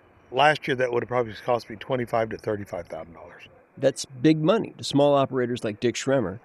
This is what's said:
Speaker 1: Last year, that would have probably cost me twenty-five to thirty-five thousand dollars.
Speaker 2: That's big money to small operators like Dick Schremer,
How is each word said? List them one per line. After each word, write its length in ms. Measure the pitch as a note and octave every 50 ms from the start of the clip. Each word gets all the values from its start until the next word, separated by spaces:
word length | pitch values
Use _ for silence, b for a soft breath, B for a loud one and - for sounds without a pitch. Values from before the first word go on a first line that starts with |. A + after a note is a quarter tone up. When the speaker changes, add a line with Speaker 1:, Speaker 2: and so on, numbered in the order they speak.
| B B _ _ _ _ A#2+
Speaker 1:
Last 340 | B2+ C#3 D#3 D3 - -
year, 80 | - C3+
that 160 | B2 C3 A#2+ A#2+
would 120 | A#2+ A2+
have 40 | G#2
probably 260 | B2 B2 A#2+ A2 G2+ - -
cost 260 | - A#2+ A2+ - -
me 60 | A2+
twenty-five 540 | G2+ - - C3+ B2 A#2+ - A#2+ A2+ A2+ A2
to 60 | G#2+
thirty-five 520 | F2+ - A2 G#2+ G2+ G2 - - F2+ E2+ -
thousand 260 | E2 D#2+ E2 E2+ E2
dollars. 300 | - - - - - - - - - _ _ _ -
Speaker 2:
That's 260 | - C3+ - - -
big 360 | - C3+ B2 C3 D#3 D#3+ D#3 D#3
money 320 | E3+ A3 A3 - - - -
to 60 | A#2+
small 300 | - - C#3 C#3+ D3 C#3+
operators 480 | C#3 C3+ - C3 C3 B2 A#2+ B2 A#2 -
like 160 | G#2+ G#2 -
Dick 160 | A#2+ A#2 A2
Schremer, 460 | - - C3+ C3 C3+ G#2+ F2 F#2+ A2+ B